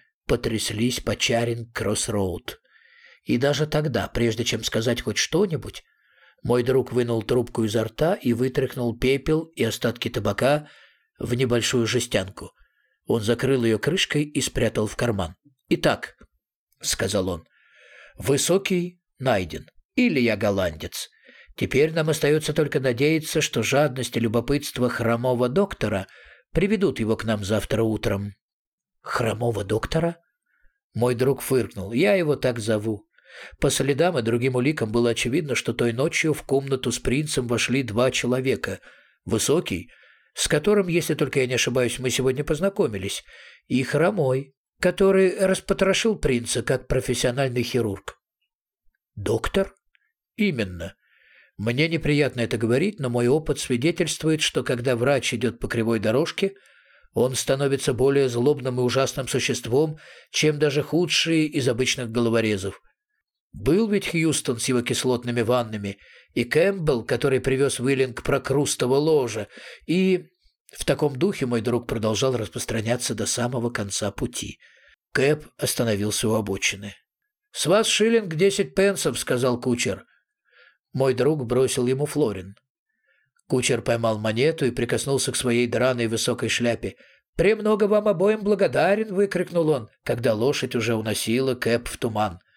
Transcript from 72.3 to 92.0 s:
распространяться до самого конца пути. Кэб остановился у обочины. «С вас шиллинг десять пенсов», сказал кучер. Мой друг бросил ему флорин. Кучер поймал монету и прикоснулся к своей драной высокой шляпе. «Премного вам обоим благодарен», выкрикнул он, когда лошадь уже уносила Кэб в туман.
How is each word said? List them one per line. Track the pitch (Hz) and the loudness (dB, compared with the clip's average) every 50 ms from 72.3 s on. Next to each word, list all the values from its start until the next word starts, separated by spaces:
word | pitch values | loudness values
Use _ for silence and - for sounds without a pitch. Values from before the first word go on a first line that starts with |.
| 131 | 0
распространяться | 113 107 104 - - - - 107 113 104 110 120 123 - - 110 | 0 -4 -6 -8 -8 -6 -4 -4 -4 -2 -2 -2 -2 -2 -4 -4
до | 104 107 | -4 -2
самого | - - 127 117 123 131 123 117 120 | -2 -2 -2 -2 -2 -2 -2 -2 -2
конца | 120 - 107 98 - - 107 101 | -2 -4 -6 -6 -6 -4 -4 -4
пути. | - - - - - - - 104 - - _ _ _ _ _ _ _ _ _ _ | -4 -4 -6 -6 -6 -8 -10 -10 -12 -16 _ _ _ _ _ _ _ _ _ _
Кэб | - - 131 143 151 151 - - _ - | -2 2 2 2 2 0 -4 -10 _ -4
остановился | - - - - 123 117 104 98 104 107 101 - - 110 | -4 -2 -2 0 0 0 0 0 0 -2 -2 0 0 0
у | 110 | 0
обочины. | 110 107 101 95 95 - - - 98 101 104 - - _ _ _ _ _ _ _ _ _ _ | 0 0 -2 -4 -2 -2 -4 -4 -4 -10 -14 -16 -18 _ _ _ _ _ _ _ _ _ _
«С | - - - | -8 -4 2
вас | 143 185 214 220 | 4 4 4 4
шиллинг | - - - 214 226 233 226 214 175 151 | 2 2 4 4 4 4 4 2 0 0
десять | 151 190 196 196 - 196 - - | 2 4 4 4 2 -2 0 2
пенсов», | - 196 202 190 - - 151 123 - | 2 2 4 2 2 0 -2 -2 -2
сказал | - - 135 123 127 127 120 120 | -2 -2 0 2 2 2 0 0
кучер. | - 127 120 117 - 110 95 - - _ _ _ _ _ _ _ _ _ _ - - - _ _ _ _ | 0 0 0 0 0 -2 -4 -6 -10 _ _ _ _ _ _ _ _ _ _ -20 -20 -20 _ _ _ _
Мой | - 131 135 135 123 | -2 0 2 2 2
друг | 120 131 147 160 151 123 | 4 2 2 2 0 -2
бросил | 110 123 127 131 120 - 127 120 | 0 2 2 2 2 2 0 0
ему | 123 131 135 147 | 0 0 0 -2
флорин. | 147 - 147 147 113 101 95 92 98 98 - _ _ _ _ _ _ _ _ _ _ _ _ _ _ _ _ _ | -2 0 0 0 0 -2 -4 -10 -14 -18 -20 _ _ _ _ _ _ _ _ _ _ _ _ _ _ _ _ _
Кучер | - - 127 123 - 127 113 110 | -2 -2 0 2 0 0 0 0
поймал | - 117 117 113 113 110 | -2 -2 0 0 0 -2
монету | 107 107 110 110 117 135 156 160 160 147 | 0 -2 -2 0 2 0 0 0 0 -2
и | 120 | -2
прикоснулся | 120 - 120 120 127 110 - 139 139 127 - - | 0 -2 -2 -2 -2 -2 -2 -2 -2 -2 -2 -2
к | 117 | -4
своей | - - 123 117 120 123 | -2 -2 0 2 2 2
драной | 117 120 113 123 131 127 120 117 | 2 0 0 0 0 0 0 -2
высокой | 113 113 110 - 123 120 - 127 110 | -2 -2 -2 -2 -2 -2 -2 -2 -2
шляпе. | - - 120 120 113 - - 98 - - - - _ _ _ _ _ | 0 0 0 0 0 -2 -4 -8 -10 -12 -18 -20 _ _ _ _ _
«Премного | - 160 196 220 208 208 214 214 196 214 | 0 2 2 2 2 2 0 2 2 2
вам | 196 214 208 208 | 2 2 2 2
обоим | 214 202 160 190 208 214 220 202 | 2 2 2 2 2 2 0 0
благодарен», | 208 214 185 196 156 123 139 151 180 202 214 220 214 185 | 0 2 2 2 2 2 2 2 2 2 2 0 -2 0
выкрикнул | 185 202 196 - 175 185 180 170 175 165 156 | 0 0 0 0 -2 -4 -2 0 0 2 2
он, | 151 127 110 - _ _ _ | 2 0 -2 -8 _ _ _
когда | - 120 120 117 117 110 | -4 -2 0 0 0 2
лошадь | 104 117 - - - 131 120 - | 2 2 2 2 0 -2 -2 -2
уже | 120 107 117 117 | -2 0 0 0
уносила | 110 110 110 104 - - 113 113 127 135 135 123 | 0 0 -2 -2 -2 0 0 0 2 2 0 -2
Кэб | 120 - 113 117 117 123 | 0 0 0 0 0 0
в | - - | -6 -8
туман. | - | -6